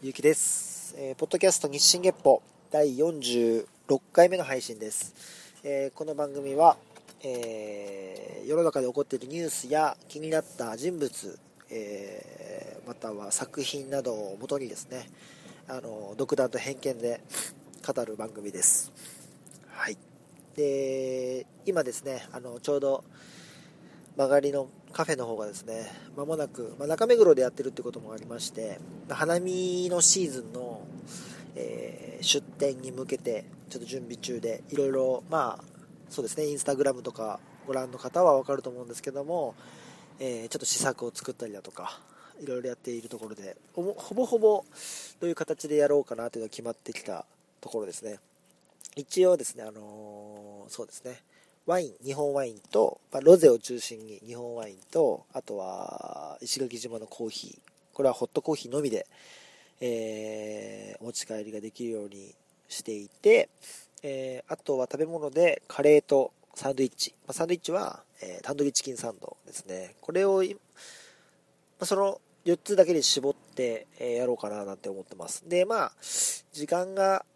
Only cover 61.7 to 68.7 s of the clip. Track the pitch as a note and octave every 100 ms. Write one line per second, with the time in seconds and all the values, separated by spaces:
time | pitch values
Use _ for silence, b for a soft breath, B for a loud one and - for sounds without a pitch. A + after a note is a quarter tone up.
61.7 | - A#2+ A2 G#2 G2+ G2 - _ _ _
62.7 | - - G#2 G2+ _ G#3 A3 - _ B
63.7 | B B - D3 C3+ C3 B2+ - D#3 -
64.7 | C3+ B2+ C#3 D#3+ E3+ D3+ C#3 F3 C#3+ _
65.7 | - C#3+ D3+ - C#3 C3 _ _ - C#3
66.7 | C3+ C3 - - _ - C3 E3 F3 -
67.7 | F3 F#3 - - _ F#2 F2+ - C#3+ C#3+